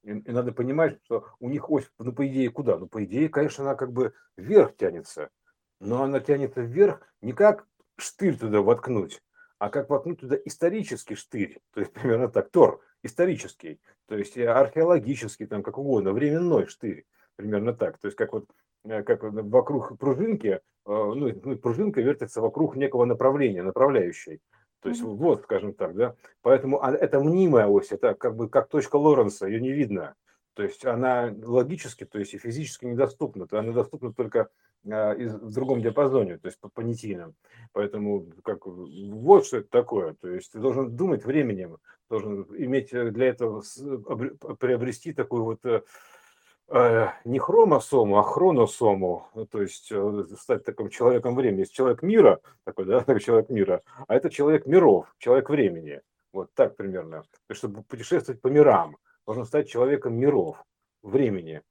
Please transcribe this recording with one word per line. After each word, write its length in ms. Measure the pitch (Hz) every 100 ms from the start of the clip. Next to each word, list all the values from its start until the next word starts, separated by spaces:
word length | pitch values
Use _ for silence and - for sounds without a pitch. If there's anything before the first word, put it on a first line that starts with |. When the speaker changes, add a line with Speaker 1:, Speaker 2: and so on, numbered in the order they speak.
Speaker 1:
И, 80 | 107
и 200 | 104 -
надо 200 | 120 123
понимать, 480 | 113 123 147 160 - _
что 200 | 113 - _
у 100 | 123
них 200 | 147 -
ось, 200 | 147 - _
ну, 120 | 113
по 140 | 120 139
идее, 220 | 131 123
куда? 260 | 120 127 85
Ну, 100 | 92
по 160 | 113 98
идее, 240 | 110 156
конечно, 340 | 151 147 -
она 120 | 139 135
как 180 | 131
бы 200 | 123 120 _ _ -
вверх 380 | 98 143 - _
тянется, 540 | 92 85 73 - 73 _ _ _ _ _
но 240 | 98 120
она 160 | 135 135
тянется 420 | - 139 135 -
вверх 400 | 117 139 202 - _ _
не 120 | 120
как 320 | 117 208 - _ _ _ -
штырь 400 | - - 196 131
туда 240 | 113 104
воткнуть, 600 | 101 120 135 117 87 - _ _ _ _
а 100 | 104
как 200 | 143 139
воткнуть 300 | 143 156 170
туда 180 | 127 139 -
исторический 680 | - 170 214 190 127 - 104
штырь, 440 | - - 95 - _
то 60 | -
есть, 120 | 95
<laughs> 0 |
примерно 340 | - 127 113 127
так, 200 | 104 -
Тор 300 | 180 131 - _ _
исторический, 760 | - - 180 139 - - 80 76 _ _ _
то 100 | 107
есть, 200 | 101 123
э, 100 | 117
археологический, 1000 | 123 139 156 165 170 110 135 110 - 107
там, 180 | 104
как 140 | 98 127
угодно, 340 | 139 120 95
временной 520 | 104 147 160 175 135 90
штырь, 380 | - 107 78 _ _ _ -
примерно 380 | 104 104 113
так, 240 | 117 - -
то 80 | 101
есть, 100 | -
как 160 | 110
вот, 120 | 110 - _ _ _ 110
э, 180 | 107
как 200 | 101 113
вот 100 | 107
вокруг 640 | 107 104 123 147 143 - 101
пружинки, 480 | 135 127 220 214 107
э, 120 | 92 _ _ -
ну, 460 | 104 104 123 139 98
ну, 120 | 139 113
пружинка 440 | 123 117 208 135
вертится 400 | 120 147 113 -
вокруг 340 | 110 - 160 127
некого 300 | 139 123 120
направления, 560 | 113 131 139 131 92
направляющей, 800 | 92 104 135 131 87 82 - 78 _ _ _ _
то 80 | 131
есть, 120 | 120
Speaker 2:
Мгм. 140 | 117 101
Speaker 1:
вот, 260 | 165 120
скажем 300 | - 98 101
так, 220 | - 90 90
да, 200 | 120 - - _
поэтому, 420 | 120 131 135 139
а, 80 | 131
это 280 | 147 - 139
мнимая 480 | 147 180 185 127 104
ось, 240 | 101 -
это 220 | 101 120 98
как 200 | 123 113
бы 140 | 120
как 180 | 135 -
точка 260 | 151 131 143
Лоренса, 500 | 151 143 104 - 98
ее 120 | 113
не 120 | 127
видно, 440 | 143 123 98 76 _ _ _ _
то 100 | -
есть 220 | 101 - 131
она 460 | 117 127 123 120 104
логически, 600 | 117 123 127 165 117 - 104
то 120 | 107
есть 140 | 98
и 60 | 101
физически 460 | 117 123 151 - 123
недоступна, 600 | 120 135 - 139 101 87
то 120 | 107
она 140 | 110
доступна 380 | 117 104 - 123
только, 360 | 120 113 117 107 _ _ _ 104
а, 240 | 107 107
из, 200 | 107 120 110
в 180 | 113
другом 280 | 107 131 123
диапазоне, 560 | 113 110 139 131 98 85
то 100 | 90
есть 120 | -
по 100 | 101
понятийным. 640 | - 117 117 110 92 82 _ _ - 117
Поэтому 520 | - 104 107 104 101 85 -
как, 220 | - 95 98
вот 800 | 90 87 80 101 107 135 202 202
что 120 | 120
это 120 | 101
такое. 440 | 123 117 101 85 -
То 140 | 90
есть 220 | 90 -
ты 60 | 113
должен 360 | 127 123 127 120
думать 300 | 185 139 120
временем, 520 | 147 127 98 85 80 _ _ _
должен 340 | 110 104 101 95 104
иметь, 360 | 127 135 -
э, 180 | 123 117
для 160 | 110 127
этого 340 | 123 117 107
с-, 180 | 101 - 143 127 101
обре-, 240 | 117 131
п-, 240 | - - -
приобрести 580 | 123 123 123 113 170
такую 300 | 160 123 120
вот, 220 | 113 110 127
э, 160 | 113 - - _ - _ _ _ _ _
э, 380 | 123 120 113 104 - 117
не 140 | 131
хромосому, 800 | - 220 220 139 - 135 104 101
а 40 |
хроносому, 1040 | 107 - 185 143 110 - 113 98 92 85 - 110
ну, 100 | 104
то 160 | 110
есть, 280 | 95 - -
э, 320 | 104 101 104 92 101
стать 240 | - 110 -
таким 240 | - 101
человеком 460 | - 123 123 123 123
времени. 260 | 123 95
Есть 120 | 95
человек 280 | - 131 120
мира, 400 | 175 220 131 92 _ _ -
такой, 200 | - 92
да, 140 | 123
<laughs> 20 |
такой 180 | 120 113
человек 280 | - 113 107
мира, 320 | 117 98 107 _ - 135
а 80 | 120
это 140 | 170
человек 360 | - 147 156 135
миров, 480 | 180 160 92 - _
человек 320 | - 131 131
времени. 520 | 147 104 85 78 69 _ _ _
Вот 200 | 95 90
так 220 | - 104 -
примерно. 460 | 98 92 80 80
То 60 | - _ _
есть, 100 | 110
чтобы 240 | 113 101
путешествовать 580 | - 117 117 175 - 120
по 60 | 127
мирам, 500 | 147 147 98 78 73 _ _ -
должен 200 | 113 110
стать 240 | 147 143
человеком 460 | 117 127 139 127 117
миров, 480 | 135 135 82 - _ _ _ _
времени. 600 | 104 123 123 95 82 78 _